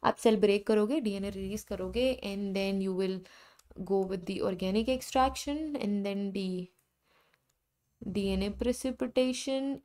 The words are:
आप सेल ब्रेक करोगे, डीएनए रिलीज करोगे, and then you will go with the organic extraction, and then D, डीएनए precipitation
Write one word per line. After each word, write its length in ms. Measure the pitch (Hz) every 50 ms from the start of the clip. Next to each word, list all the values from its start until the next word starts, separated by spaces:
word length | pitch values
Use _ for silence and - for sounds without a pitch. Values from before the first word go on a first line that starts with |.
| -
आप 120 | - 220
सेल 200 | - - 233 220
ब्रेक 320 | 202 190 202 196 208 202 -
करोगे, 320 | 220 214 208 208 269 320
डीएनए 300 | 254 214 196 196 196 196
रिलीज 340 | 196 190 196 190 202 214 -
करोगे, 580 | - 208 190 185 185 185 233 247 262 254 254 -
and 320 | 202 196 196 202 196 190 196
then 300 | 196 196 196 196 190 190
you 120 | 190 180
will 180 | 190 190 190 185 185 - - - - - _ _ _ _ - - 185 170
go 200 | 196 196 190 185
with 180 | 190 185 175 -
the 220 | 196 190 - 208
organic 480 | 190 180 180 185 190 214 226 247 262 254
extraction, 580 | 254 - - 269 262 269 269 - - - 285 302 320 311 294 277
and 300 | - 202 202 202 196 202
then 260 | 196 196 202 196 190 202
D, 280 | 190 190 185 180 180 180 _ _ _ _ _ _ _ _ _ _ _ _ _ _ _ _ _ _ _ _ _ _ _ _ _ _ - 202
डीएनए 420 | 180 202 196 196 190 190 190 208
precipitation 1300 | 202 - 233 240 247 - - 262 254 - 262 247 - 254 254 254 254 254 - - 269 269 269 277 277 - _